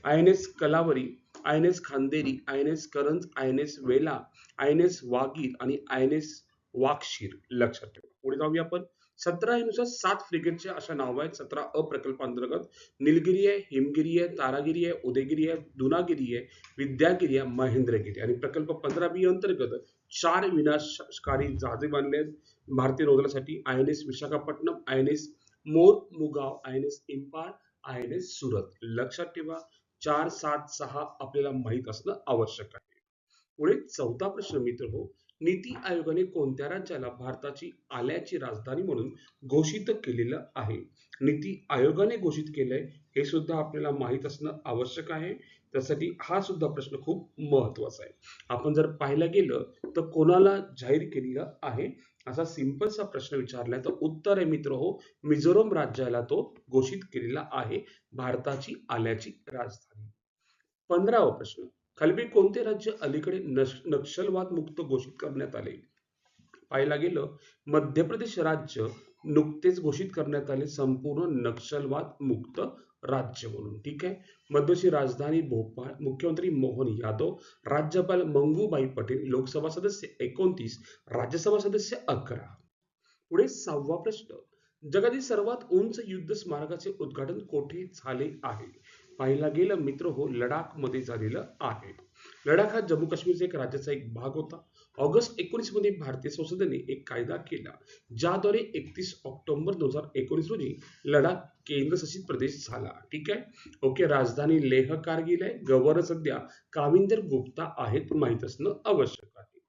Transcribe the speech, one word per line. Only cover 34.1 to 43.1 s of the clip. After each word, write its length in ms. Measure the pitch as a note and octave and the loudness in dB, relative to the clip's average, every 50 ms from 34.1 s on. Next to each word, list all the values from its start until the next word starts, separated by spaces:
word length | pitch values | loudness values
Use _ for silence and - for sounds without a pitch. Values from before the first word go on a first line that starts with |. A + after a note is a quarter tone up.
| A#2 - F#3 G3+ | -2 -2 -4 -6
प्रश्न 280 | G3 - G3 - - C#3 | -4 -6 -10 -4 -4 -2
मित्र 280 | A#2+ A#2+ A#2 - C3+ | -2 -2 -4 -4 -8
हो, 300 | A2+ G#2 C3+ - - - _ _ _ _ _ | -8 -8 -8 -8 -10 -14 _ _ _ _ _
नीती 320 | D#3+ E3+ F#3 F3+ - B3 B3 - - | 0 0 0 0 -4 -10 -12 -8 -6
आयोगाने 380 | F#3+ F3+ E3+ D#3 D#3+ D#3+ F3 F#3 | -4 -4 -2 -2 -2 0 0 0
कोणत्या 460 | F3+ F3+ E3+ D3 C3+ C3 C3+ C#3 D3 | 0 0 -2 -2 -2 -2 -4 -6 -6
राज्याला 400 | F3 G3 F3+ - F3 C3+ B2+ B2 | -6 -6 -8 -8 -8 -8 -8 -10
भारताची 640 | B2 B2 B2 C3 B2+ - - C#3+ C#3 - - F3 - _ _ _ | -10 -10 -10 -10 -10 -8 -10 -12 -12 -10 -14 -16 -16 _ _ _
आल्याची 460 | C#3 B2 A#2+ C3 D#3+ F3 - - F#3+ D#3 | -8 -4 -4 -2 -2 -4 -6 -6 -6 -6
राजधानी 440 | C3+ B2 A2 G#2 - B2+ C3 D#3 | -6 -6 -8 -8 -8 -6 -4 -4
म्हणून 320 | F#3+ G3 D3 A#2 A#2+ - - - - - _ _ - B2+ | -2 -2 -2 -2 -4 -6 -8 -14 -20 -20 _ _ -6 2
घोषित 380 | C3 D#3 D#3 D#3 G3+ G#3+ G3 - | 4 4 4 4 0 -4 -2 -2
केलेलं 540 | G#3+ - - C#3 A#2 A#2 A#2 A#2 - - - - _ | -2 -2 -2 -4 -2 -2 0 -2 -2 -6 -8 -10 _
आहे? 220 | C3 A2+ G#2 A2 - - - _ _ _ _ - - | -6 -4 -4 -4 -6 -8 -14 _ _ _ _ -10 0
नीती 440 | C3+ C#3 D3+ D3 D3 G3 F#3+ - _ _ | 2 2 2 2 -2 -6 -8 -10 _ _
आयोगाने 480 | C#3+ B2+ C3 D#3 D#3+ E3 G3+ A3 A#3+ G#3+ | 0 4 4 4 4 4 2 2 2 0
घोषित 260 | F#3+ D#3+ D3 D3+ D3+ | -2 -2 -2 -2 -6
केलंय, 440 | - - C#3 C3 B2 B2+ C#3+ - - - - _ _ | -8 -4 -4 -2 -2 -2 -4 -4 -8 -14 -20 _ _